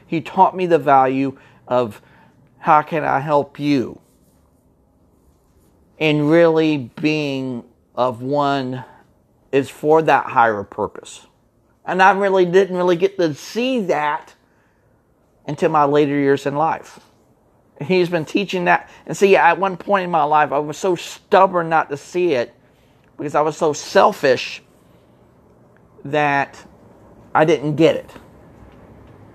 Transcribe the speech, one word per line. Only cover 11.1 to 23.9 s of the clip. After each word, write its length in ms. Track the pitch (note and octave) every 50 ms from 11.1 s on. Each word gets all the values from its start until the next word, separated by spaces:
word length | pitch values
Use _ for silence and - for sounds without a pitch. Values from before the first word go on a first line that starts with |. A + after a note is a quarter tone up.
| - - - _ _ _ _ _ _ _ _ _ _ _ _
And 160 | - E3+ F#3
I 100 | F#3 G3
really 340 | F#3+ G3 G3+ G3 F#3+ F#3+ F3+
didn't 320 | F3 E3+ F#3+ G3 F3+ F#3
really 180 | F3+ F3+ F3+ F3+
get 220 | E3+ F#3+ F#3+ -
to 180 | - F3 D#3+ C#3
see 460 | - - - - A3 B3 C4 C4 A#3+
that 520 | F#3+ E3+ - D3 D3+ D3 D3+ D#3 - - - _ _ _ _ _ _ _ _ _ _ _ _ _ _ _ _ _ _ _ _ _ _
until 240 | - D3 - F#3 D#3+
my 140 | D#3+ D3+ D3
later 340 | C#3+ D3 D3 D3+ C#3 C#3+
years 280 | C#3+ C#3 C#3 C#3 C#3 -
in 100 | C#3+ C#3+
life. 440 | D3 D#3 D#3+ - - - - - - - _ _ _ _ _ _ _ _ _ _ _ _ _ _ -
He's 280 | D3 C3+ F#3 F3+ F3 E3+
been 160 | F3+ E3 D3+
teaching 400 | - - G3+ G3 - - F3+ F3
that. 260 | F3 F3 - - - - - _
And 100 | - E3
see, 180 | - G3+ G3 F#3
at 220 | D3+ D3 E3+ E3+
one 180 | E3+ F#3+ F#3+ F3+
point 280 | E3 - - G3+ F#3+ F3+
in 80 | F3
my 120 | F3 D#3+ C#3+
life, 280 | D3+ D3+ D3+ D3+ C3+
I 80 | C3 D3
was 180 | D3+ D3+ D3
so 180 | - - F#3+ F3
stubborn 720 | D#3+ - - - - _ _ G#3 F#3 F#3+ F#3+ F3+ F3 E3
not 220 | D#3+ E3 D#3 - -
to 80 | C#3+
see 360 | C#3 - - - F3+ F3+ E3+ C#3+
it 200 | A#2+ A#2 - - _ _ _ _ _ _ _ _ _ _ _ _
because 160 | - C#3+ D3 C#3+
I 80 | D3+
was 160 | D3+ D#3 D3+
so 160 | - F3 D#3 C#3+
selfish 880 | - - -